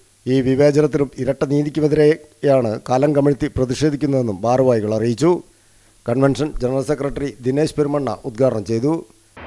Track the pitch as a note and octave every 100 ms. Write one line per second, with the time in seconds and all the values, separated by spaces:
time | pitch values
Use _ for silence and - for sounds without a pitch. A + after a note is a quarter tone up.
0 | _ _ B2 C3 B2+ C3+ D3 D3 D3+ C#3+
1 | C#3 - C3 C3+ C#3+ C#3+ D3 C#3+ D3+ D3+
2 | D3+ D#3+ - _ D3 C3+ A#2 A2 - B2+
3 | D3 C#3+ C#3 C#3+ D3 - B2+ B2 D3+ C#3+
4 | C#3+ C3+ A#2+ F#2 A2+ B2+ C3 A#2 G#2 A2
5 | A#2 A2+ D#3+ F3+ - _ _ _ _ _
6 | - A#2+ C3+ C3+ D3+ - B2 C3+ C3+ C#3+
7 | C#3 B2 C#3+ C3 B2 C#3 D#3 - C#3+ D3
8 | C3 G2 C#3 A2 C3 A2 G2 A2+ C3+ E3
9 | - _ _ -